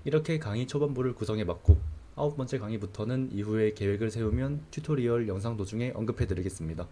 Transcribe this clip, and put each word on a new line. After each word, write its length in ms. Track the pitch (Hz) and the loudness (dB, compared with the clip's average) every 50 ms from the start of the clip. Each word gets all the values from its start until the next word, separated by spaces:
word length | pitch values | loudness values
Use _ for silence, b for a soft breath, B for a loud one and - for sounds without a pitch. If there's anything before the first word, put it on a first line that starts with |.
| - | 0
이렇게 340 | 143 143 156 156 - 160 156 | 2 0 2 2 0 -2 -2
강의 300 | - 110 104 117 127 131 | -2 -2 -2 -2 -2 -2
초반부를 460 | - 143 147 143 135 123 127 127 120 | 0 0 0 0 0 0 -2 -2 -2
구성해봤고 680 | - 110 104 110 107 104 87 85 - - - - - - - - - - - - | -2 -2 -2 -2 -2 0 -2 -4 4 8 8 8 8 8 -4 -6 -8 -14 -14 -4
아홉 220 | - 143 147 151 | -2 -2 -2 -2
번째 220 | 147 131 123 - 127 | -2 -4 -4 -4 -4
강의부터는 720 | 107 104 113 107 101 98 - - 104 120 127 131 131 127 | -2 -4 -4 -4 -6 -8 -6 -4 -4 -2 -2 -2 -2 -2
이후의 420 | - 101 104 107 107 110 107 107 107 | -2 -4 -2 0 2 4 4 2 2
계획을 380 | - 98 98 101 98 113 110 | 0 0 0 0 0 -2 -2
세우면 540 | 104 117 113 107 107 123 131 139 147 147 151 - | -2 0 0 2 2 2 0 -2 -2 -4 -6 -8
튜토리얼 560 | - 156 151 - 151 135 120 117 120 120 117 | -10 -8 -2 0 0 2 2 2 2 2 2
영상 300 | 104 92 95 101 117 117 | 0 -2 -2 -2 -2 -2
도중에 360 | 107 98 95 98 113 120 127 - | -2 -4 -4 -2 -2 -2 -2 -2
언급해드리겠습니다. 920 | - 113 110 - - 120 98 95 87 92 95 90 - 80 78 80 80 87 - | -2 -2 -2 0 0 0 0 0 -2 -2 -4 -4 -4 -6 -6 -4 -6 -8 -10